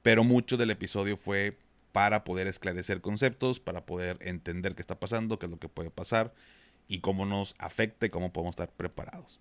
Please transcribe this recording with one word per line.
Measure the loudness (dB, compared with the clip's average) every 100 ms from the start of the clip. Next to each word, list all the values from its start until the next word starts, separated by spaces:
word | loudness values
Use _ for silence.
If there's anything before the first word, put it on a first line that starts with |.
pero | 8 8
mucho | 8 6 6 0
del | 2
episodio | 0 -2 -2 0 -2
fue | 0 0 0 -4 _ _ _
para | 4 4 4
poder | 0 -2 -2
esclarecer | -4 -6 -4 -4 -4
conceptos, | -2 0 0 2 -2 -2
para | -6 -10 -8
poder | -6 -4 -6
entender | -6 -8 -6 -4 -4
qué | -6
está | -10 -8
pasando, | -4 -2 -2 -4
qué | -6
es |
lo | -10
que | -12
puede | -8 -10
pasar | -8 0 0 0 _ -20 -20 _ _ _
y | -4
cómo | 0 0 0
nos | -2 -4 -8
afecta | -8 -2 -2 0 -2
y |
cómo | -2 -4
podemos | -4 -6
estar | -6 -10
preparados. | -6 -8 -8 -12 -16 -20 -20